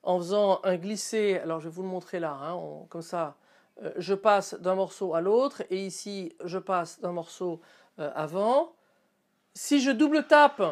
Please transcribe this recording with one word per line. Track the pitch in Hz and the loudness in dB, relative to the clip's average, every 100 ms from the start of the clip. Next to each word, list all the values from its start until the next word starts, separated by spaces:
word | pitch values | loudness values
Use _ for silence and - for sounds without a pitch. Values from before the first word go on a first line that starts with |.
en | - 180 | 0 -2
faisant | 170 208 202 185 | 0 2 4 2
un | 190 180 | 2 -2
glisser, | 185 214 - 220 208 175 | -4 -6 -4 0 2 0
alors | 165 165 | -2 -6
je | 160 | -6
vais | 165 | -10
vous | |
le | 185 | -8
montrer | 185 175 180 | -8 -6 -6
là, | 160 | -6
hein, | 139 147 175 | -6 -8 -8
on, | 160 151 175 | -10 -14 -14
comme | 170 | -14
ça, | 165 180 156 - _ _ _ - | -8 -4 -4 -8 _ _ _ -12
euh, | 202 - | -10 -8
je | 175 | -4
passe | 196 208 202 190 - | 2 4 4 2 -6
d'un | 175 | -2
morceau | 190 190 - 190 | 0 -2 -4 -2
à | 165 | 0
l'autre, | 180 226 277 - - | 2 2 2 -4 -6
et | 190 196 | -6 -6
ici | - 202 196 180 - 175 | -10 -10 -10 -10 -10 -8
je | 180 | -8
passe | 185 185 165 - | -2 -4 -4 -8
d'un | 180 | -8
morceau, | 175 165 - 180 165 - _ _ - | -6 -10 -8 -6 -6 -14 _ _ -10
euh, | 147 - | -8 -6
avant. | 156 175 214 269 339 _ _ _ _ _ _ _ _ | -6 -2 2 2 0 _ _ _ _ _ _ _ _
Si | - - 285 | -14 0 2
je | 262 | 4
double | 226 302 302 294 | 2 4 4 6
tape | 294 294 - 180 | 8 8 6 -2